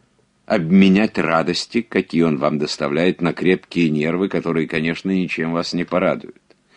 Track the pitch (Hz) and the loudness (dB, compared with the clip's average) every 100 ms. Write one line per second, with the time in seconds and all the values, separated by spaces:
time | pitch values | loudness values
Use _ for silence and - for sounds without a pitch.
0 | _ _ _ _ - 107 80 95 95 95 | _ _ _ _ -4 -2 4 6 6 6
1 | 110 - 80 82 87 87 - 117 - 101 | 2 0 0 0 0 -4 -4 -4 -2 -2
2 | - 82 82 73 73 73 73 - 73 73 | 0 2 2 2 0 -2 -4 -4 -2 0
3 | 90 - 85 - 87 92 - 87 82 76 | 0 0 -2 0 0 0 -2 0 0 0
4 | 78 85 95 90 82 82 76 82 80 82 | 0 0 -2 -2 -2 -2 -2 -2 -2 -4
5 | 95 95 87 - 80 85 85 87 85 87 | -2 -2 -2 -4 -2 -4 -4 -4 -2 0
6 | 92 69 - - _ _ _ | 0 -2 -6 -20 _ _ _